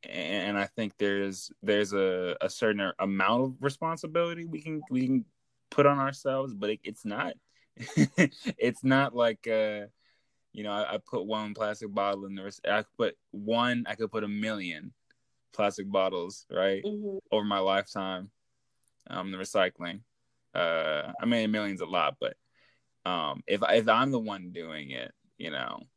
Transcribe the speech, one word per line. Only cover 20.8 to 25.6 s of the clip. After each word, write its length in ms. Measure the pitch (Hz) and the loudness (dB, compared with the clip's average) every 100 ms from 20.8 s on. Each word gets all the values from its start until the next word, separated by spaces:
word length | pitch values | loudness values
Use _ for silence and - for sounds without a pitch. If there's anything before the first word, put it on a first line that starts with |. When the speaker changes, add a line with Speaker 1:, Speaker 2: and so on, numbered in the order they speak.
| 80 76 76 - | 0 -2 -4 -2
Speaker 1:
I 40 | 117 | 0
mean, 180 | 117 | 2
a 40 | 110 | 2
million's 320 | 107 104 95 | 0 -2 -4
a 60 | 85 | -2
lot, 300 | 90 76 71 | 2 2 2
but, 140 | 64 - _ _ _ _ _ _ 92 | -4 -4 _ _ _ _ _ _ -4
um, 340 | 87 76 69 - | 0 -2 -4 -2
if, 160 | 104 - | 2 6
if 180 | 110 113 | 6 8
I'm 220 | 110 135 | 6 4
the 80 | 131 | 0
one 320 | 110 98 90 | -2 -6 -8
doing 400 | 87 82 78 71 | -10 -10 -10 -8
it, 220 | 65 60 - _ _ | -8 -10 -14 _ _
you 120 | 80 | -6
know 280 | 71 | -4